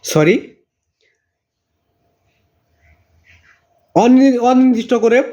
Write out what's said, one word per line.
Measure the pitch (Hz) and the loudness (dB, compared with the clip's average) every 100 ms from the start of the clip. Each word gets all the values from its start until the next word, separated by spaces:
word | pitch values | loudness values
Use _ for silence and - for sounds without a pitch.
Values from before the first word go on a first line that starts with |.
সরি, | - 156 151 214 - _ _ _ _ _ _ _ _ _ _ _ _ _ _ _ _ _ _ _ _ _ _ _ _ _ _ _ _ _ _ _ _ _ _ | -4 -2 0 -2 -6 _ _ _ _ _ _ _ _ _ _ _ _ _ _ _ _ _ _ _ _ _ _ _ _ _ _ _ _ _ _ _ _ _ _
অনি-, | - 233 254 277 247 | -2 2 4 2 0
অনির্দিষ্ট | 240 254 262 233 226 | 0 0 0 -2 -4
করে | 240 226 240 294 | -2 0 0 -2